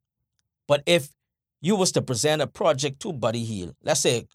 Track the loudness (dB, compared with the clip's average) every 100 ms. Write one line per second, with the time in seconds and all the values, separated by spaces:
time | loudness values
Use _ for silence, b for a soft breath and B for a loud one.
0 | _ _ _ _ _ _ -2 0 4 2
1 | 0 -12 _ _ _ _ 0 2 2 0
2 | -2 0 0 0 -2 0 2 2 -2 -6
3 | -8 -4 -2 -2 -4 -6 -8 -8 -4 0
4 | 2 0 -4